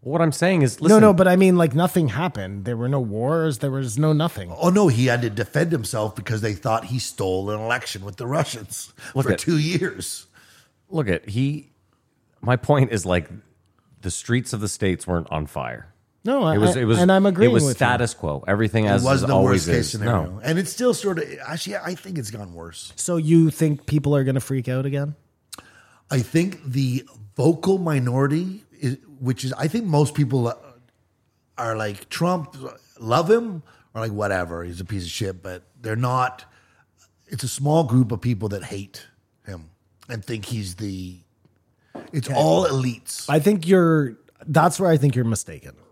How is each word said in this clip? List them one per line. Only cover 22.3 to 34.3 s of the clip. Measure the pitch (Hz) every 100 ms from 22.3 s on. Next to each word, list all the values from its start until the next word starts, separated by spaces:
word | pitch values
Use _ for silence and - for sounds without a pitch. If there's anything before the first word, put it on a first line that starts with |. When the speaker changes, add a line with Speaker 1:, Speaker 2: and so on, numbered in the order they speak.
Speaker 3:
gone | 110 98
worse. | 85 85 82 - -
Speaker 2:
So | - 170
you | 156 165 160
think | - 160 147
people | - 151 139 143
are |
gonna | 135 135
freak | - 135 123
out | 127 135
again? | 139 143 147 _ _ _ - - _ _ _ _
Speaker 3:
I | 131
think | 117 156 180 190
the | 143 127 131 127 - - 104 -
vocal | 135 160 185 190
minority, | 165 143 123 123 139 156 185 196 _ _
is, | 143 - _ -
which | 127 127
is, | 131
I | - 151
think | 226 214
most | 147 147
people | - 139 131 117 - - _ _ _ _ _ _ _ _ -
are | 117 110
like, | 107 101 -
"Trump, | - 170 180 147 139 131 - _ _
love | 113 127 170
him," | 226 233 175 - _ _
or | 113
like, | 113
"Whatever, | 104 104